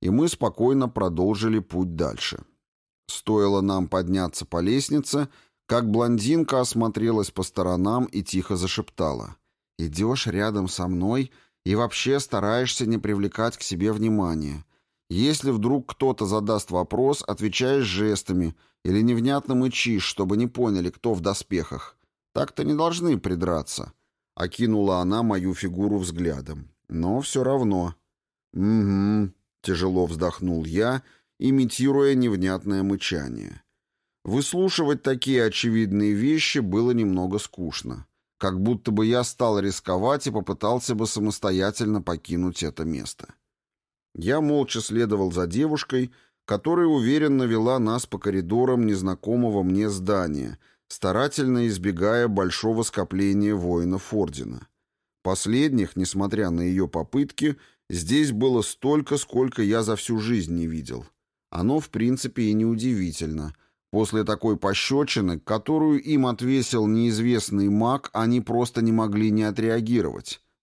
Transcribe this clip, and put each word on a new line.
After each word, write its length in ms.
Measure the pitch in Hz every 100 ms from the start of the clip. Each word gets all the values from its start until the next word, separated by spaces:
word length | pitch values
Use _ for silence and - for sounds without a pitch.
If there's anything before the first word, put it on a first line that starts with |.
и 100 | 90
мы 180 | 113 165
спокойно 600 | - 110 - 120 135 127
продолжили 680 | - 95 82 95 101 110 110
путь 380 | 95 87 90 80
дальше. 480 | 78 53 - - - _ _ _ _ _ -
Стоило 540 | - - 107 101 98
нам 260 | 98 95 87
подняться 560 | 92 87 95 87 - -
по 140 | 85
лестнице, 680 | 92 131 - 147 143 143 139 - _ _ -
как 240 | 120 113
блондинка 680 | 110 120 117 113 165 156 135
осмотрелась 680 | 117 117 113 101 117 110 95
по 120 | -
сторонам 640 | 92 - 90 90 98 123
и 180 | 127 101
тихо 340 | 90 95 - 92
зашептала: 800 | 92 - - - 80 62 52 - _ _ _ -
«Идешь 480 | 82 76 107 131 117
рядом 420 | 92 107 104 92
со 200 | - 90
мной 440 | 90 95 127 131 _ _ _
и 100 | 90
вообще 460 | 104 117 - 127 139
стараешься 680 | - 107 101 120 127 - 113
не 120 | 113
привлекать 580 | 104 101 101 - 113 -
к 60 |
себе 300 | - 87 104
внимания. 720 | 107 110 107 90 80 73 76 - _ _ _ -
Если 420 | 87 135 151 139
вдруг 400 | 113 113 139 123
кто-то 360 | - 135 117 101
задаст 440 | 107 104 107 -
вопрос, 540 | 90 90 104 131 143 -
отвечаешь 600 | 101 107 95 127 139 113
жестами 680 | 92 107 101 - 90 85 - _ _
или 160 | 90 101
невнятно 540 | 113 117 123 139 135
мычишь, 500 | 127 127 120 120 104
чтобы 320 | - - 95 104
не 100 | 123
поняли, 440 | 123 117 95 87
кто 240 | - 117
в 60 | 98
доспехах. 760 | 90 101 - 90 76 64 - _ _ _ _
Так-то 280 | 143 143 -
не 100 | 151
должны 440 | 151 170 170 170 110
придраться», — 760 | 95 90 90 82 - - - - _ _ _
окинула 640 | - 90 - 117 107 98 90
она 240 | 90 110
мою 320 | 117 98 92
фигуру 440 | 87 92 90 101 101
взглядом. 720 | 90 85 85 69 65 73 67 _ -
«Но 320 | 82 87 123
все 200 | 143 139
равно». 520 | 127 135 117 92 87 85 _ _ _ _ _
«Угу», — 800 | - 101 110 101 98 101 107 101 - _ _
тяжело 420 | - 85 92 92
вздохнул 600 | 85 80 87 - 92 82 80
я, 360 | 87 113 131 - _ _ -
имитируя 760 | 131 135 123 - 135 139 139
невнятное 680 | 131 120 98 92 92 92 98
мычание. 840 | 98 101 - 85 67 58 50 50 _ _ _ _ _ _
Выслушивать 800 | - 120 139 175 190 - 147 147
такие 420 | 135 127 131 127
очевидные 680 | 110 - 117 113 107 101 104
вещи 440 | 104 131 156 147 147
было 340 | 101 101 120
немного 460 | 120 104 90 92 101
скучно. 680 | - - 85 - 62 64 - _ _ -
Как 220 | 98 92
будто 300 | 104 120 -
бы 160 | 104 110
я 160 | 120
стал 360 | 120 - 120 104
рисковать 680 | 98 90 - 92 113 143 139
и 40 |
попытался 640 | 107 95 98 104 123 127
бы 120 | 110 110
самостоятельно 960 | 110 104 - 104 92 98 - 110 107
покинуть 600 | 90 82 - 87 90 87
это 220 | 78 -
место. 500 | 80 71 50 - - - _ _ _ _ _ _ _
Я 260 | - 92 147
молча 400 | 151 147 131 110
следовал 500 | - 113 113 104 95
за 160 | 87 87
девушкой, 640 | 101 156 151 - 127 123 - _ _ -
которая 400 | 104 156 170 170
уверенно 560 | 147 117 151 151 139
вела 360 | 123 113 117 131
нас 280 | 110 120 -
по 120 | 98
коридорам 680 | 101 95 85 117 127 123 110
незнакомого 760 | 98 92 90 104 123 117 101
мне 280 | 92 95 107
здания, 680 | 98 92 98 85 73 60 60 _ _ -
старательно 800 | - 95 98 143 147 131 123 117
избегая 580 | 95 95 85 101 120 120
большого 560 | 98 92 - 110 113
скопления 720 | 113 - 90 92 98 98 104
воинов 600 | 101 87 87 87 95 -
Ордена. 540 | 107 82 69 55 62 - _ _ _ _ _
Последних, 760 | 92 95 101 123 151 127 90 -
несмотря 540 | 90 98 98 98 95
на 120 | 85
ее 260 | 87 92 85
попытки, 680 | 85 78 139 139 - 147 139 - _ -
здесь 420 | 87 82 139 147
было 300 | 107 131 123
столько, 560 | 101 - 131 151 143 143
сколько 440 | - 123 131 117
я 200 | 101 113
за 140 | 107 104
всю 220 | - 113
жизнь 360 | 107 117 82
не 120 | 85 82
видел. 400 | 80 62 62 - _ _ _ _
Оно, 280 | 82 98 151
в 120 | -
принципе, 540 | - 120 131 127 123
и 80 | 107
неудивительно. 1000 | 107 113 113 127 110 90 78 78 78 76 - _ _ -
После 300 | 104 107 110
такой 320 | 107 104 113 104
пощечины, 840 | 98 98 - 139 143 - 92 80
которую 640 | - 107 - 156 156 147
им 240 | 151 147 127
отвесил 640 | 110 123 135 117 120 107
неизвестный 800 | 113 117 107 117 117 - 101 101
маг, 420 | 104 117 135 -
они 280 | 107 113 123
просто 420 | 110 117 120 120
не 80 | 113
могли 400 | 113 110 104 107
не 140 | 107
отреагировать. 960 | 107 101 113 113 110 120 80 50 - - _ _